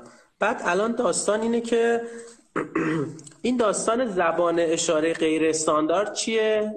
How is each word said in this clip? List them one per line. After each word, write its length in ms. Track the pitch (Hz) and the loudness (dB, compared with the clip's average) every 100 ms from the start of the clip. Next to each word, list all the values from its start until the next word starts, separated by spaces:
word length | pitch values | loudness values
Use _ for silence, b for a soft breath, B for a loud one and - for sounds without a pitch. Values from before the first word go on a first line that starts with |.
| B B B _ | B B B _
بعد 220 | 202 240 - | -2 -2 -2
الان 300 | 175 220 233 | 0 0 0
داستان 460 | 240 165 - 208 | 0 0 0 0
اینه 200 | 226 233 | 0 -2
که 400 | 233 233 233 233 B B B B _ - | 0 0 2 0 B B B B _ -8
<clears throat> 840 | - - 160 160 139 - - - | -4 -2 -2 -2 -4 -8 -18 -6
این 160 | 233 247 | -2 2
داستان 480 | 220 185 - 226 254 | 2 2 0 0 0
زبان 540 | 185 170 165 175 165 | 0 0 2 2 2
اشاره 540 | 165 165 - 156 160 | 2 0 2 2 2
غیر 320 | 160 160 156 160 | 0 0 2 2
استاندارد 680 | 156 165 151 156 170 208 | 0 2 2 2 0 0
چیه؟ 600 | - - 226 220 214 214 | -2 -2 0 2 2 0